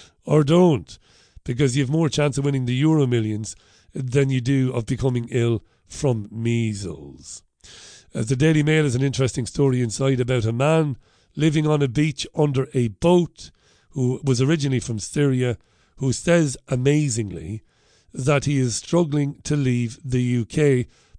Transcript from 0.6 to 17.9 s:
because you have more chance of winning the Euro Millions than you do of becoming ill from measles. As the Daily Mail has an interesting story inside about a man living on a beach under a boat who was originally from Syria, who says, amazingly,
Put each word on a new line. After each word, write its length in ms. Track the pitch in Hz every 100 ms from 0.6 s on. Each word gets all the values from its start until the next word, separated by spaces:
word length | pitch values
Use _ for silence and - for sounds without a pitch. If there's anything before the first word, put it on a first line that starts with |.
| 180 131 - - _ _ _ -
because 320 | - 123 139 127
you 60 |
have 80 | 131
more 180 | 156 160
chance 300 | 156 147 127
of 80 | 143
winning 180 | 139
the 100 | 123 127
Euro 300 | 156 156 135
Millions 480 | 120 107 107 110 - _ _ _
than 380 | - 131 139 135
you 100 | 131
do 320 | 120 139 127
of 140 | 127 110
becoming 420 | 131 131 123 117
ill 320 | 127 117 113 - _ _
from 440 | - 147 113 101
measles. 1080 | 113 113 117 113 101 101 78 69 64 - - - _ - - - - _
As 140 | - 113
the 80 | 131
Daily 260 | 156 156
Mail 220 | 147 156
has 100 | 147
an 80 | 123
interesting 420 | 139 127 131 -
story 380 | 113 - 139 127
inside 380 | 120 - 135 131
about 260 | 123 127 110
a 60 |
man 440 | 117 143 160 151 120 _ _ _ -
living 300 | 156 151 151
on 160 | 151
a 60 | 139
beach 380 | 117 156 139 -
under 340 | - 151 135 131
a 160 | 135 117
boat 600 | 98 170 180 170 - - _ _ _ _
who 280 | - 123 127
was 160 | 139 123
originally 400 | 131 165 139 127
from 180 | - 110
Syria, 600 | - 147 143 127 123 117 _ _ _ -
who 140 | 135
says, 460 | 120 - 170 151 127 -
amazingly, 960 | 127 127 147 147 113 104 85 80 107 - _ _